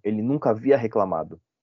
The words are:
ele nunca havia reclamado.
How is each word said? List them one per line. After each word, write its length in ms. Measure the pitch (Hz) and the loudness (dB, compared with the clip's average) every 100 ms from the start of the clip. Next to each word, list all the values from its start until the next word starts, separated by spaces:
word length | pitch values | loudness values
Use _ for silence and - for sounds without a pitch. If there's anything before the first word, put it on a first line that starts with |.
ele 200 | 104 107 | -4 -2
nunca 280 | 117 147 127 | -2 0 0
havia 260 | 110 127 135 | 0 2 2
reclamado. 640 | 113 113 95 82 82 82 _ _ | 2 0 0 -2 -6 -12 _ _